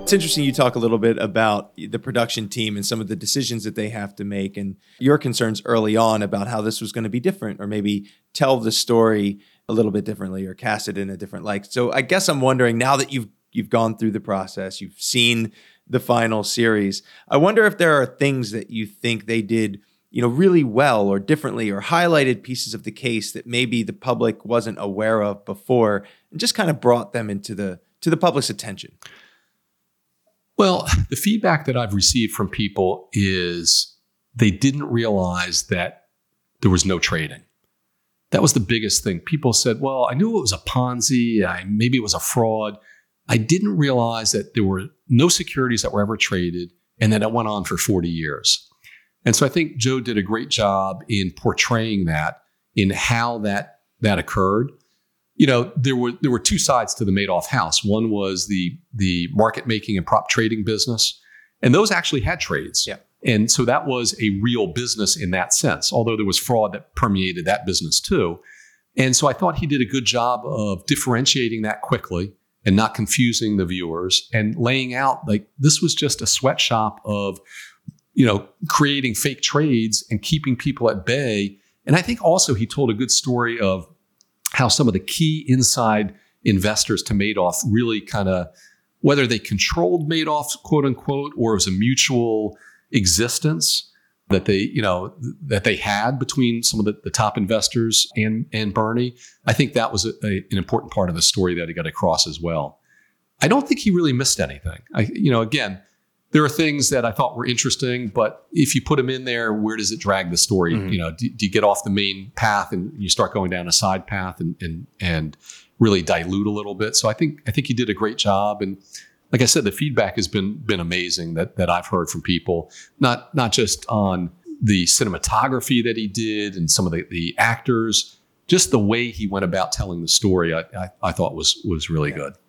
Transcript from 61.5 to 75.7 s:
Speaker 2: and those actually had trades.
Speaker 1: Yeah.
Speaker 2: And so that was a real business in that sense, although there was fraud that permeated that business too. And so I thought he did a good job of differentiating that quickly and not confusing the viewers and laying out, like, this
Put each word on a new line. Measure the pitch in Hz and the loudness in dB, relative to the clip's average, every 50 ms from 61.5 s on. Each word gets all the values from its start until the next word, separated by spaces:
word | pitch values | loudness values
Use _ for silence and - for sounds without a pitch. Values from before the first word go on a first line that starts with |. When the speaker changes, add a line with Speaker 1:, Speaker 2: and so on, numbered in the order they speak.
| _ _ | _ _
Speaker 2:
and | - 123 123 | 4 6 6
those | 165 214 214 | 6 6 4
actually | 202 170 170 - - 139 | 2 0 -2 -2 -2 0
had | 107 - 175 - | 0 -2 -2 -2
trades. | - - - - - - - - - | -4 -4 -4 -4 -4 -4 -4 -4 -4
Speaker 1:
Yeah. | - - - _ _ _ _ - | -4 -8 -14 _ _ _ _ 0
Speaker 2:
And | 131 120 107 107 117 | 2 4 4 4 2
so | - - 127 | 2 2 2
that | 117 123 151 - 143 | 2 2 0 0 -2
was | 127 123 120 113 - - | -2 -2 -2 -2 -2 0
a | 110 107 98 98 104 | 0 0 0 2 2
real | 123 120 117 104 90 | 2 2 2 0 -2
business | 80 - 123 117 - 110 107 95 - - | -2 -6 -4 -4 -4 -2 0 0 0 -2
in | 104 87 | -2 -2
that | 90 95 90 - | 0 -2 0 0
sense, | - - - 143 90 69 - - | 0 0 2 0 0 0 -2 -2
although | - - 117 117 113 | 0 0 0 0 0
there | 107 107 | 0 0
was | 98 90 - | 0 0 -2
fraud | - - 123 117 110 101 90 | 0 0 2 2 2 0 -2
that | 101 - _ _ | -6 -14 _ _
permeated | - - 117 101 95 95 92 90 90 82 | -2 0 2 2 2 0 0 -2 -4 0
that | 87 98 - - | 0 0 0 0
business | 92 92 - - 80 - - | -2 -4 -2 -2 0 -2 -2
too. | - - 196 170 98 85 82 - _ - - - - - _ _ _ _ _ | 0 0 0 2 2 0 -2 -6 _ -20 -20 -20 -20 -20 _ _ _ _ _
And | - 131 131 127 | 0 2 2 2
so | - - 147 | 4 2 2
I | 127 | 2
thought | - 190 175 165 139 | 2 0 0 0 0
he | 175 | -2
did | 156 143 139 | -2 0 0
a | 127 | 0
good | 104 - 135 120 | 0 -2 -2 -2
job | - - 123 117 120 123 117 113 | 0 0 0 0 0 0 -2 -4
of | 123 - 117 104 104 98 92 - | -6 -4 -2 -2 -2 -4 -4 -2
differentiating | - - - - 131 123 117 131 127 - 139 123 117 113 113 107 | -2 -2 -2 0 0 0 2 2 2 0 0 0 -2 -2 -2 -2
that | 110 104 - | -4 -4 -4
quickly | - - 131 107 - - 95 85 92 101 - _ _ _ _ _ _ | -2 -2 -2 -2 -2 -4 -4 -4 -4 -4 -8 _ _ _ _ _ _
and | - 95 | 4 4
not | 98 110 110 - | 4 4 2 0
confusing | - 110 101 - - 127 120 113 - 117 107 104 101 | -4 -4 -2 0 2 2 2 0 0 -2 0 0 0
the | 92 | 0
viewers | 82 92 90 90 85 80 82 90 92 92 - - - - | -2 -2 -6 -6 -6 -6 -4 -2 0 0 -2 -2 0 -2
and | 113 107 107 113 | 0 0 0 -2
laying | - 117 120 131 135 131 127 123 | 0 0 0 0 0 -2 -2 -4
out, | 127 139 139 131 - - - | 0 0 0 0 -2 -2 -2
like, | 104 104 - _ _ - | -2 -2 -2 _ _ 2
this | 131 151 | 2 2